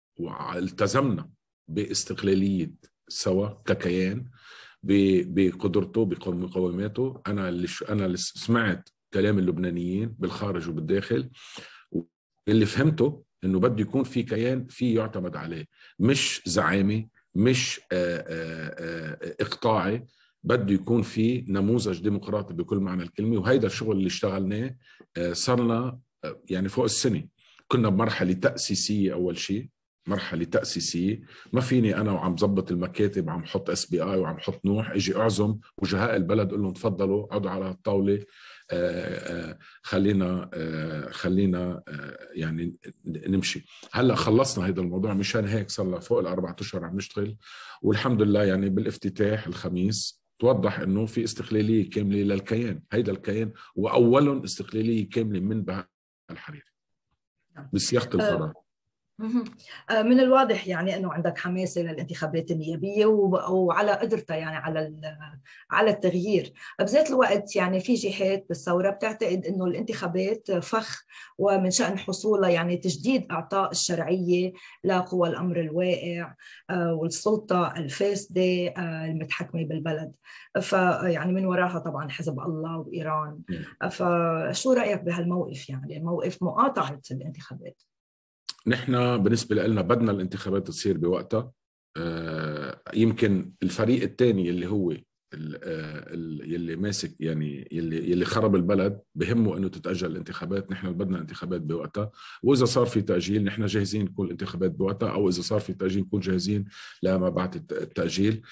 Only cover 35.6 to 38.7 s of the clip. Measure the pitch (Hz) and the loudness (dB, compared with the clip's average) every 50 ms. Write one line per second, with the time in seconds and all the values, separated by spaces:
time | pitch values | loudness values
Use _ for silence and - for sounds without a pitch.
35.6 | - - - - 98 85 95 92 104 120 110 101 90 82 104 107 101 92 95 104 | -6 -14 -8 -4 -2 0 0 2 2 2 2 2 2 2 2 2 2 2 0 -2
36.6 | 101 95 90 - - 113 95 87 98 95 98 104 104 - 98 104 98 92 92 95 | -2 -2 -2 -2 -2 -2 0 0 0 2 2 0 -2 -2 -4 -2 -2 -2 -4 -4
37.6 | 95 92 92 - - 107 101 98 98 98 101 104 107 - _ - - - - - | -4 -6 -6 -6 -2 0 2 2 4 2 2 0 -2 -8 _ -20 -20 -20 -20 -20
38.6 | - - | -10 -6